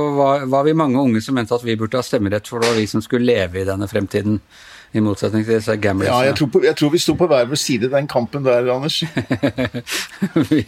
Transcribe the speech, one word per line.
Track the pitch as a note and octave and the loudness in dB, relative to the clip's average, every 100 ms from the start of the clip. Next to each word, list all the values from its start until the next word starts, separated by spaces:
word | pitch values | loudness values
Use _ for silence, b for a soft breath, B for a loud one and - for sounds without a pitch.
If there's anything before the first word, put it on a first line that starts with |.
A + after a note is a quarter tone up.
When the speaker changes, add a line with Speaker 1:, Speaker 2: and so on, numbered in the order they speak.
| D3 C#3+ | 0 2
Speaker 1:
var, | C#3 C#3+ C3 | 2 2 2
var | C3+ D3 | 2 2
vi | |
mange | D#3+ D3+ B2 | 2 2 2
unge | C3+ A2 | 2 0
som | A2 C3 | 0 -4
mente | A2+ | -2
at | A#2+ | -2
vi | A#2 A2 | -2 -2
burde | A2 B2+ | -2 -4
ha | |
stemmerett, | - B2+ G2+ G#2 - | -2 0 0 -2 -4
for | A#2+ | -2
det | A#2 | 0
var | A2+ | 2
vi | G#2+ | 0
som | A2 G#2+ | -2 -2
skulle | B2 A#2+ | 0 2
leve | A2+ F2+ F#2 | 2 0 -2
i | F#2+ | -4
denne | F#2+ G2 | -4 -2
fremtiden, | G#2+ G2 G#2 G#2 G#2+ - B B B B A2+ | -4 -2 -2 0 -2 -6 B B B B -2
i | |
motsetning | G#2+ G2 G#2+ G#2+ A2 | 0 0 -2 -2 0
til | A2 | 0
disse | A2 G#2+ | 0 0
gamblesene. | G#2 F#2+ G2 B2 | 0 0 0 2
Speaker 2:
Ja, | C3+ | 2
jeg | C#3 | 2
tror | C#3+ F#3+ | 2 4
på, | |
jeg | C3 - | 2 2
tror | D3+ E3+ | 2 2
vi | |
sto | - C#3+ | 0 0
på | F3 | 2
hver | C#3 A#2 | 4 2
vår | C#3+ | -2
side | - A#2+ B2+ | -2 0 0
i | |
den | C#3 C#3+ | 0 0
kampen | B2+ A#2 C#3+ C3 | -2 -2 -2 2
der, | A#2+ B2+ | 2 2
Anders. | B2+ D3+ - D#3+ E3+ - B2 C3+ - B2 | -2 -2 -4 -4 -6 -4 -2 -2 -2 -6
Speaker 1:
<laughs> | B2 - - - - - - C#4+ | -6 -8 -8 -8 -8 -4 -2 0
Vi | D#4+ | 0